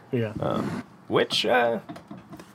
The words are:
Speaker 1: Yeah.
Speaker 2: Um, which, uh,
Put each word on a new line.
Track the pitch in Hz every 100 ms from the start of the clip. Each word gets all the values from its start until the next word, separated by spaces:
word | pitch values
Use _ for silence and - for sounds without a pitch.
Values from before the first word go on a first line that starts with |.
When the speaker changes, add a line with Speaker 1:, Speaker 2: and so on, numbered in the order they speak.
| -
Speaker 1:
Yeah. | 123 110 104
Speaker 2:
Um, | - - - - - - -
which, | 113 - - -
uh, | 247 233 220 - - - - - - -